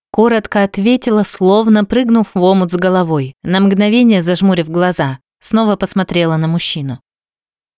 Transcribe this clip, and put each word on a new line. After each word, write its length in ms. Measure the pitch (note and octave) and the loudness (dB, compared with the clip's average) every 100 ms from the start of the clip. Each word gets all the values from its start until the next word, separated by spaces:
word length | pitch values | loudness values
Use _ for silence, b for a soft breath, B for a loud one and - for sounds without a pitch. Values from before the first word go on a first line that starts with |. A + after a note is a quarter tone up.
| _ | _
коротко 500 | - A#3 A3+ - G#3 | 0 2 2 -2 -2
ответила, 640 | G3 - G#3+ B3 B3 G#3+ | -2 0 0 0 0 0
словно 600 | G3 - F#3 G#3 A3 G#3+ | 0 0 2 2 2 2
прыгнув 500 | G3+ B3 A#3+ A3+ G3+ | 2 0 0 0 0
в 80 | F#3+ | 0
омут 280 | F3+ F#3+ F3+ | 2 2 0
с 40 | F3 | 0
головой, 580 | F#3 F#3 E3 D3+ C3 - | 0 0 0 -2 -4 -8
на 180 | D#3+ F#3+ | -4 0
мгновение 640 | G3 G3 G#3 A#3 A#3+ G3 | 2 2 2 2 4 2
зажмурив 480 | E3 F3 F#3+ F3+ D#3 | 0 0 0 0 -2
глаза, 480 | E3+ F3+ F3 C#3 C3 _ _ | -2 -2 -2 -4 -6 _ _
снова 360 | - A3 G#3+ G3 | -4 0 0 -2
посмотрела 600 | F#3 G3 F#3 F3 E3 D#3+ | -2 -4 -2 -2 0 -2
на 100 | D#3+ | -2
мужчину. 540 | E3 - D#3 C#3 - _ _ _ _ _ _ _ | -2 -2 -4 -8 -12 _ _ _ _ _ _ _